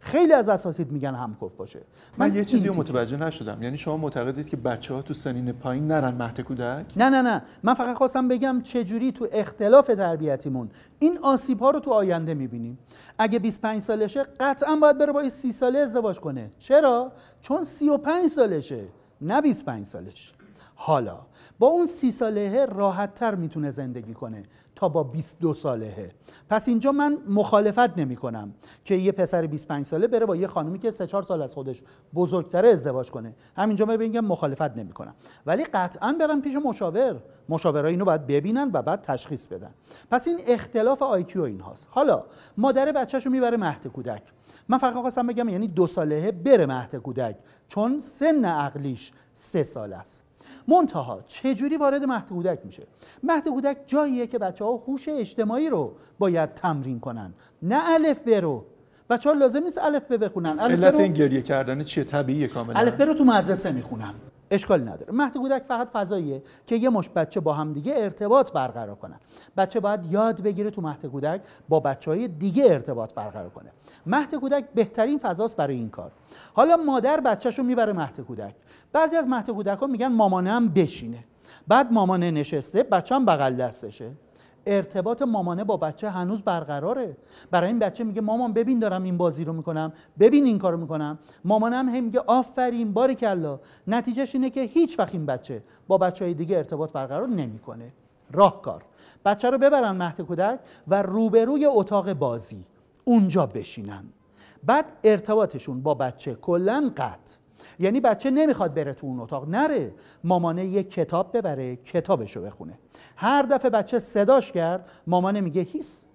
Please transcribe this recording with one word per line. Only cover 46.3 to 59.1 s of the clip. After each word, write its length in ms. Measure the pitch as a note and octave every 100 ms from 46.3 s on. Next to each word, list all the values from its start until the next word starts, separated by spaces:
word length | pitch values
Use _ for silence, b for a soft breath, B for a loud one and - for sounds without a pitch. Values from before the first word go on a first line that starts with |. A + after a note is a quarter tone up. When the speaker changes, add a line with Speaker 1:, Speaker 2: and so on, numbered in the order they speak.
Speaker 1:
بره 340 | F#3 E3+ B3 D3
مهد 300 | C3 A#2 C#3
کودک، 400 | B2 B2 A#2+ G2+ _ b b
چون 320 | - A3 C#4+
سن 440 | - - D4+ D#4
عقلیش 680 | G#3+ D#3 C#3+ C#3+ C#3 A#2+ - b b
سه 300 | - - F3
سال 280 | C#3 - G#2+
است. 300 | F#2 - - _ _ B B -
منتها 520 | F4 D#4+ E3+ B2+ G2 -
چه 280 | - C4
جوری 220 | A#3 C#4 D#4
وارد 280 | C#4+ C#4
مهد 240 | C4+ A#3+ -
کودک 320 | F3+ F3 E3+
می‌شه؟ 220 | G3 - - _ B B
مهد 260 | B3+ E4 D#4
کودک 280 | C4 C#4 C#4 C#4
جاییه 400 | C4+ D4 B3 A#3
که 120 | A#3+
بچه‌ها 320 | G3 F3+ G#3
هوش 380 | A#3+ B3 C4+ C#4
اجتماعی 600 | D4+ G3+ - G#3+ A#3 D#4
رو 240 | A3+ B2+ - B _
باید 360 | G3 E3+ D#3
تمرین 460 | - F3+ D3+ C3 B2
کنن، 340 | C3 A#2 G2 F#2 b _
نه 180 | E3 B3+ E4
الف 280 | E4 D#4+ C#4+ A#3
ب 20 |
رو. 360 | G#3+ F3 B2+ - - b b _